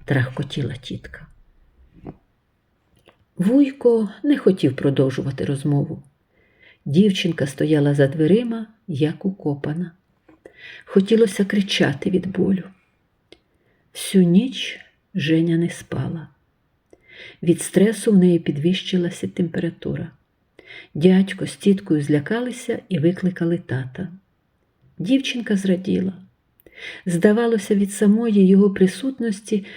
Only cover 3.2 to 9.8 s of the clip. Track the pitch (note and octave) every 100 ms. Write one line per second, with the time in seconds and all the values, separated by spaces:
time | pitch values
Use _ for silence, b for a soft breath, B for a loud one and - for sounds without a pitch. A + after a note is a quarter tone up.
3.2 | _ - F3+ C4+ C#4 - A#3+ A#3 G#3 -
4.2 | D4 C#4+ G#3 F#3 C#3 B2+ C#3+ C#3 C3+ B2+
5.2 | C3+ - - C#3 D3+ C#3+ D3 - - _
6.2 | _ b b b b b - D3 G#3 F#3+
7.2 | F3 D#3+ C#3 - D3+ D3+ C#3+ C#3+ C#3 D#3+
8.2 | D#3 G#3+ A#3+ A3+ A3 _ - C#3 D3+ -
9.2 | G3 F#3+ D3+ C#3+ C#3+ D#3+